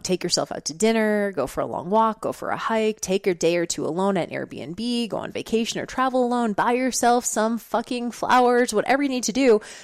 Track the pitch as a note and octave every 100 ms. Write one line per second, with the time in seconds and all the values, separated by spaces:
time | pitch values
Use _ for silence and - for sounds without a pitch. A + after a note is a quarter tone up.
0 | - F3+ F3 - C#3+ - - D#3+ A3 A3+
1 | G#3+ G#3 G3+ F#3 C3 D3 C3 G#2+ F3 G#3+
2 | A3 G#3 - - - - - A3 A3 G#3+
3 | - G3 G3+ F3 E3+ F3 E3+ - C#3 E3+
4 | G3 F#3 - C3+ C3 - A#2+ F3 A#3+ A#3+
5 | A3+ - - A2 - A3+ A3+ E3+ - -
6 | C4 B3+ A#3+ B3 A#3 G3+ A3+ B3 B3+ -
7 | A#3+ A#3+ - A3+ A3 A#3 - G#3+ - B3
8 | A#3+ - - B3+ B3 A#3+ B3 G#3 - C#4
9 | C#4+ B3+ A3 A#3 C4 G#3+ - -